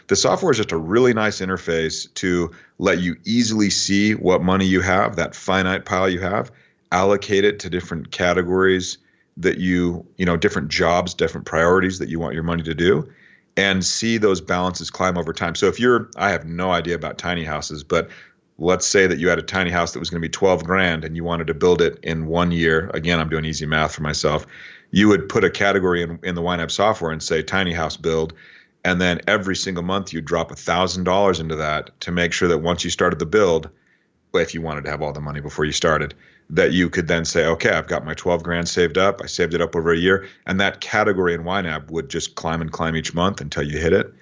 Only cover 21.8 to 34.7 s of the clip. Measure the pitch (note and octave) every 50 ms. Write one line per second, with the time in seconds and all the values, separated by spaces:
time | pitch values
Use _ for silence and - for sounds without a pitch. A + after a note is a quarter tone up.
21.8 | E2+ D#2 - - - E2 E2 D#2+ D#2+ D#2 E2 F2 F2+ F2 E2+ E2+ E2 E2 D#2+ D#2+
22.8 | F2+ G2+ - E2 D#2 F2 F2 E2 D#2 D#2+ E2 D#2 D#2 D#2+ D#2 C#2+ D#2+ D2+ D#2 D#2
23.8 | D#2 D2+ - - D#2 D2+ D2 - - D2+ D2+ D2+ - - - - - - - -
24.8 | _ _ - F#2 G#2 G#2+ G2+ E2+ D#2 - - A#2 F#2+ F2 - - G2+ G2+ G2 G2
25.8 | F#2 F2+ F2 F2 E2+ E2 E2+ E2 - F#2 F2 E2+ E2+ F2+ F2+ E2+ E2 D#2 - -
26.8 | G2+ A2 G#2+ - E2+ D#2+ D#2+ D#2+ - - E2+ D2+ C#2+ - G2 F#2+ F#2 F2 E2+ E2+
27.8 | D#2+ D#2 - - - E2 D#2+ D#2+ D#2+ D#2+ E2 - - - - - _ _ _ _
28.8 | - F2+ F2+ F2 F#2 F2+ F2 - - - G#2+ G#2+ F#2+ F#2+ F#2 - - G2 F2+ F2
29.8 | E2+ F2+ F#2+ G2+ F#2 - E2 D#2+ D2+ C#2+ F2 E2 E2 - - - - - E2+ F2+
30.8 | F#2+ F2+ F2+ F#2 F2+ F2+ F#2 G2 G2+ G2 F2+ D#2+ D#2+ D#2+ D#2+ D#2 D#2 D2+ D2+ D2
31.8 | - - _ _ - F2+ F2 F2 F2 E2 - - F#2 F2 E2+ D2+ D#2+ F2 F2 E2
32.8 | - F2 - - F#2+ F2+ F2 D#2 E2+ D#2 F2+ G#2+ G2+ F2 E2 D#2+ D2 - - _
33.8 | _ _ _ _ _ _ _ _ _ _ - F2+ E2 - - E2 E2 D#2+